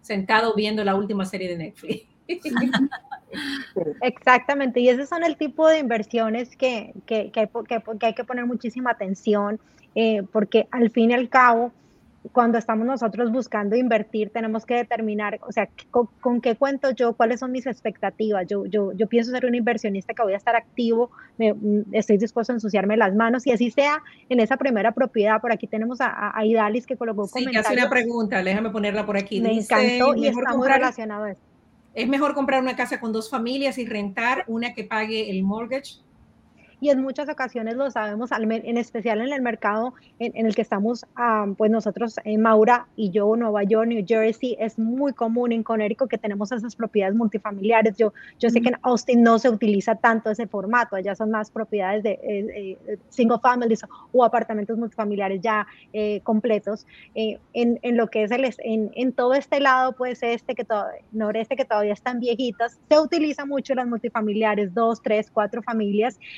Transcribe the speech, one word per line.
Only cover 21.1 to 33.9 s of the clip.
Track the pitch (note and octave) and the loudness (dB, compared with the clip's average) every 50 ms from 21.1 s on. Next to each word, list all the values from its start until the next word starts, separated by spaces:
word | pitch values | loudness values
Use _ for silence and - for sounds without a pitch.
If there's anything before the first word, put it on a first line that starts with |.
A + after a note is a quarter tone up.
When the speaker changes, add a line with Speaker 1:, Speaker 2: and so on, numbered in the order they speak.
| - - - - _ - | -4 -20 -20 -20 _ 2
Speaker 3:
me, | A3+ G#3+ G#3 | 2 2 2
mm, | G#3+ G#3+ G#3 G#3 G#3 G#3+ G3 | 2 0 0 2 2 0 0
estoy | F#3+ A3 G#3 - G#3+ G3 | -2 -2 2 4 2 2
dispuesto | A3+ G#3+ _ A#3 A3 - | 2 0 _ -4 -2 -2
a | B3 | -4
ensuciarme | A#3 G#3 G#3+ F#3+ G3+ F#3+ G3+ G#3+ | -4 -2 0 0 2 2 2 2
las | A3 A3 F#3+ F#3+ | 4 4 4 4
manos, | G#3+ A3+ A3+ A#3+ C4 A#3 | 2 2 2 0 0 0
y | C#4 | 0
así | A#3+ G#3 B3 A#3+ | 2 2 2 2
sea | - - C#4 D4 D4 D#4 - - - _ _ _ | 2 2 2 2 2 -2 -4 -12 -20 _ _ _
en | - A#3+ | 2 2
esa | A3 G#3+ C4+ | 4 4 2
primera | B3+ C4 C4+ A#3+ G#3 G3 A3+ | 0 0 0 0 2 2 0
propiedad. | A3+ - C4+ A#3 _ A3+ G3+ G#3+ G#3+ A3 | 2 2 -2 0 _ 2 4 4 4 2
Por | A3 A#3 | 2 0
aquí | A3 - - - | -2 -2 -2 -6
tenemos | - G#3+ A3 A#3+ B3+ A#3 | -4 -4 -2 -4 -2 -2
a, | C4+ A3+ | -2 -2
a, | - - G#3 G#3 - A3 | -2 -4 -6 -4 -2 0
a | A3 | 2
Idalis | G#3+ A3+ A3 G#3+ G#3 G#3+ B3 A#3+ | 4 4 4 4 2 0 -2 -2
que | - C4 | -4 -6
colocó | - B3 A3+ A3 G3 | -6 -4 -4 -4 -4
un | G#3 F#3+ | -4 -4
Speaker 1:
Sí, | - - B3 C4 | -4 -4 -4 0
que | A#3+ A3 | 0 0
hace | A3 A3 | 2 2
Speaker 3:
comentario. | - B3 | 2 2
Speaker 1:
una | B3 - | 2 2
pregunta, | C4+ B3 A#3 A#3 A#3 A#3 A3 G3+ G#3 F#3+ | 2 0 0 0 -2 -2 -2 0 -2 -2
déjame | F#3 F#3+ F#3+ G#3 A3+ A3 | 0 0 -2 -2 -2 -4
ponerla | G3 A3 G#3 G#3 G3+ G#3+ G#3 | -4 -2 -2 -2 -2 -2 -4
por | G#3 G3+ | -2 -2
aquí. | G3 G3 - G#3+ A#3 | -4 -4 -4 -4 -2
Speaker 3:
Me | A3+ A3+ | 0 0
Speaker 1:
Dice, | A3 A3+ | 0 0
Speaker 3:
encantó | G#3 - B3 G#3+ G#3+ A3+ B3 B3 B3 C4+ D4 | 0 0 2 2 4 2 2 4 4 4 4
y | A3+ | 2
Speaker 1:
"Mejor | A3+ A3 A3+ B3 | 2 0 0 0
Speaker 3:
está | C4 C4 A#3+ | -2 -2 0
muy | |
Speaker 1:
comprar, | A#3+ B3 C4+ C4+ C4+ | 0 2 4 4 4
Speaker 3:
relacionado | B3+ B3+ A#3+ - A3 G#3+ G#3 G#3 G#3+ | 4 0 -2 -4 -8 -8 -6 -6 -8
a | G#3 | -8
esto. | F#3+ _ _ _ _ _ _ _ _ _ _ _ _ | -8 _ _ _ _ _ _ _ _ _ _ _ _
Speaker 1:
es | - A#3+ A#3 | -4 -2 -2
mejor | C#4 C#4 D4 C#4+ C#4+ | 0 0 0 0 0
comprar | C#4+ C4+ C4+ C4+ C4 | -2 0 0 0 0
una | B3+ B3+ B3 | 0 0 -2
casa | - B3 - C#4+ - | -4 -4 -4 -4 -6
con | B3 A3 | -6 -6
dos | G#3+ A3 G#3+ - | -4 -6 -6 -6
familias | - A#3+ A3+ A#3 C4 C#4 C#4 C4+ B3+ C4 | -6 -4 -4 -4 -4 -2 -2 -4 -4 -4
y | A#3+ | -8
rentar | G#3+ | -6